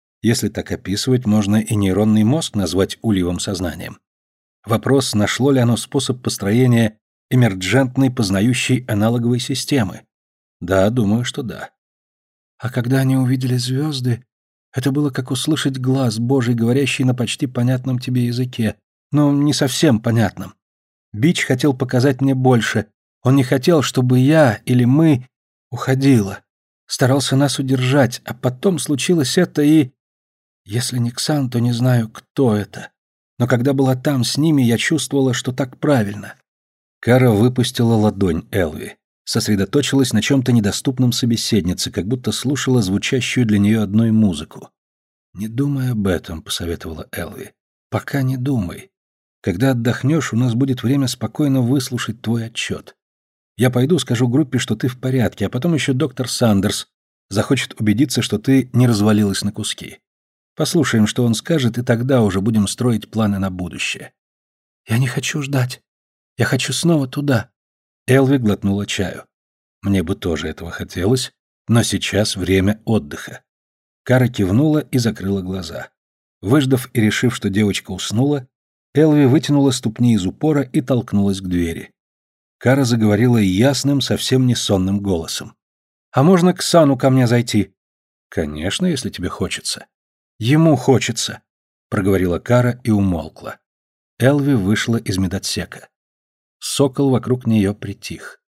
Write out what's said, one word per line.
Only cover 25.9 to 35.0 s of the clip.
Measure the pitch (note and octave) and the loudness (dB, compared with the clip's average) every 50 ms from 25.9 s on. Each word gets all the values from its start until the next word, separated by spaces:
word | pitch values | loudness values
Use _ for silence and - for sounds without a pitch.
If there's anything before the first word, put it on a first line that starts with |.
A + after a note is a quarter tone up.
| C3 C3 C3+ C#3 C3+ A#2 G2+ F#2+ F#2+ - - _ _ _ _ _ _ _ _ | -2 2 4 4 4 4 4 0 -4 -10 -16 _ _ _ _ _ _ _ _
Старался | _ - - D3 A#2+ C3+ C#3+ - - C3+ | _ -4 0 0 2 2 0 0 0 0
нас | C3 C#3+ C3+ - - | 2 2 0 0 -2
удержать, | C3+ C3 C3 C3 B2+ B2+ C3+ C#3+ C3 A#2 - - - | -2 -2 0 0 0 0 2 2 2 2 0 -6 -12
а | - - | -14 -14
потом | - - B2+ B2 - - G3+ F3+ C#3+ | -6 -4 -4 -4 -2 -2 -2 -2 -2
случилось | - - D3 B2+ - - F3+ E3 C#3 B2+ - F3+ | -2 -4 -4 -4 0 0 0 0 0 0 0 0
это | F3 F3 - - D3 | 0 0 0 0 2
и... | D3 D#3 D#3+ C#3 C3 - _ _ _ _ _ _ _ _ _ _ _ _ _ _ | 4 4 4 4 2 -4 _ _ _ _ _ _ _ _ _ _ _ _ _ _
Если | G2 G2+ A#2+ B2 - B2+ B2 | -6 -4 -4 -4 -2 -4 -2
не | A#2+ A#2+ | -4 -4
Ксан, | A#2+ - - - D#3 D3 C3+ B2 | -4 -4 -4 -2 -2 -2 -2 -2
то | B2 A#2+ | -2 -2
не | A#2 B2 A#2+ | 0 0 0
знаю, | A#2 B2+ B2+ B2+ A#2+ A2+ A2 | 0 2 2 2 2 0 -2
кто | - - - _ _ - C#3 A#2+ G#2+ | -6 -16 -20 _ _ 0 2 2 2
это. | G#2+ G2 - - - - - - _ _ _ _ _ _ _ _ - | 0 -2 -6 -10 -16 -18 -18 -20 _ _ _ _ _ _ _ _ -4
Но | B2 | 0
когда | B2 C3+ A#2 A#2+ C#3+ C#3 | 0 0 0 2 0 2
была | C3+ C3+ C3 C3 | 2 2 2 0
там | B2+ - D3+ C#3+ C3 A#2 | 0 -2 -2 -2 0 -2
с | - - | -2 -2
ними, | C3+ D3+ E3 D3+ C#3 B2+ | 0 0 2 2 4 4
я | A#2 A#2 G#2+ | 2 2 2
чувствовала, | - - E3+ D3+ | 0 0 -2 -2